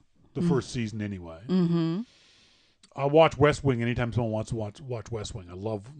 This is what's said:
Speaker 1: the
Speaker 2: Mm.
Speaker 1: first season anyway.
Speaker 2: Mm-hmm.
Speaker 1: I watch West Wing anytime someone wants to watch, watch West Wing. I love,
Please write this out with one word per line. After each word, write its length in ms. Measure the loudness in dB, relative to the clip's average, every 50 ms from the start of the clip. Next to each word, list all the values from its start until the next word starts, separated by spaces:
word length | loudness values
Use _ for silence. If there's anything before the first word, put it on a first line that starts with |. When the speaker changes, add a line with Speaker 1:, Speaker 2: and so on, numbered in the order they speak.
| _ _ _ _ _ _ _
Speaker 1:
the 60 | -2
Speaker 2:
Mm. 80 | 0 2
Speaker 1:
first 220 | 2 2 0 -2
season 300 | -4 -4 -4 -4 -4 -4
anyway. 380 | -6 -6 -6 -8 -10 -12 -14 -14 -4 0
Speaker 2:
Mm-hmm. 540 | 2 2 4 4 2 2 2 0 -2 -4 -6 -8 _ _ _ _ _ _ _ _ _ _ _ _ _ _ -20 _ _
Speaker 1:
I 100 | -4 -2
watch 300 | 4 6 8 8 8 6
West 280 | 6 4 4 4 4 2
Wing 180 | 0 2 2
anytime 320 | 0 0 0 0 -2 -2 0
someone 180 | -2 -2 0
wants 180 | -2 -4 -4 -4
to 40 | -4
watch, 240 | -6 -6 -6 -8 -12
watch 320 | -10 -8 -8 -8 -8 -8
West 220 | -8 -8 -6 -8 -10
Wing. 140 | -12 -12 -12
I 40 | -12
love, 300 | -8 -4 -4 -4 -4 -6 -10 -16 -18